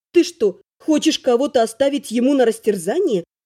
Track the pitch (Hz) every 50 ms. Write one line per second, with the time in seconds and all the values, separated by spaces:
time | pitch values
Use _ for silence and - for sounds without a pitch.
0 | _ _ - 349 311 - - - 226 196 180 - _ _ _ _ - - 311 285
1 | - 311 269 - - 262 240 233 285 285 - 254 226 220 - - 277 277 285 277
2 | - - 220 247 233 269 294 269 247 226 220 - - 220 202 190 160 185 262 359
3 | 415 311 220 175 170 _ _ _ _